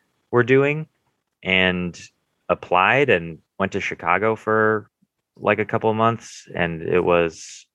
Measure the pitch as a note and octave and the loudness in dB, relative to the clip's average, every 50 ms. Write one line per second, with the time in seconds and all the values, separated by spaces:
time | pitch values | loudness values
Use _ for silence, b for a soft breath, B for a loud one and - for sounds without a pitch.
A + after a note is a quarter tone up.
0 | _ _ _ _ _ _ - A#2+ A#2+ A#2 C3 C3+ C#3 C#3+ D3 D#3 D#3 - _ _ | _ _ _ _ _ _ 0 0 2 4 4 2 2 2 -2 -4 -8 -12 _ _
1 | _ _ _ _ _ _ _ _ - F#2 F#2 F#2 F#2 F#2 F2+ F2+ F2+ F2 E2 - | _ _ _ _ _ _ _ _ -4 -2 0 2 2 2 0 0 -4 -6 -8 -10
2 | - - _ _ _ _ _ _ _ - F2+ - - - F2 F2+ F#2 G#2 A#2+ C3+ | -16 -20 _ _ _ _ _ _ _ -4 -4 -4 -2 0 2 2 4 4 2 2
3 | D3 B2+ G#2 F2 E2+ E2 D#2+ D2+ _ _ _ - G2 F#2+ - G2 - - E2 - | 2 2 2 0 0 -4 -12 -14 _ _ _ -4 -4 -4 -4 -4 -6 -8 -8 -6
4 | E2+ E2 F2 F#2 G#2 A2+ A2 G#2+ - A2 A2 A2 G#2+ A2 A2 G#2+ G#2+ - _ _ | -2 0 0 2 2 0 -2 -2 -2 0 0 2 2 2 0 -2 -4 -10 _ _
5 | _ _ _ _ _ _ _ - - G2 G#2 G2+ G#2+ - - G#2+ A2 A2 G#2+ A2 | _ _ _ _ _ _ _ -4 -2 0 0 0 -2 -2 -2 -2 0 0 0 2
6 | A2+ A2+ A#2 A2 - - - - - - F2+ F2 F2 E2+ E2 D#2+ E2+ - E2+ F2 | 2 0 0 -2 -6 -14 -20 -20 -18 -10 -6 -4 -4 -4 -4 -6 -4 -2 0 0
7 | F2 F2 F2 E2+ E2+ E2 D#2+ - - - - - - _ | 2 2 2 2 2 0 -4 -8 -16 -20 -20 -20 -20 _